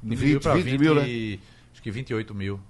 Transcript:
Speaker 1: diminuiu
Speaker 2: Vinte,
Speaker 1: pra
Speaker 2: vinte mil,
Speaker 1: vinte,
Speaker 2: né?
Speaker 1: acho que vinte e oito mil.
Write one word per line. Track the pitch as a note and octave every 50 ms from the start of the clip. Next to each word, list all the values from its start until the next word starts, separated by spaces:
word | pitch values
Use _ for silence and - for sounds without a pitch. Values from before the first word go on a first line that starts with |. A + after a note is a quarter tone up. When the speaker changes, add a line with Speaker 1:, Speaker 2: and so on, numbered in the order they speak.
| -
Speaker 1:
diminuiu | A2 C3 C3 C3 C#3+ D3+
Speaker 2:
Vinte, | C#3 -
Speaker 1:
pra | E3 C#3
Speaker 2:
vinte | F3 F3+ A#2 C3
mil, | C3+ D3 D#3+ D#3 C#3+
Speaker 1:
vinte, | C3 B2 A#2+ A#2 A2 G#2+
Speaker 2:
né? | G2+ F#2+ - - - - - - _
Speaker 1:
acho | -
que | - A#2
vinte | G2 A#2+ C3+ -
e | A#2+
oito | A2 A2 - G#2+
mil. | G2+ F#2+ G2 G2+ G2 G2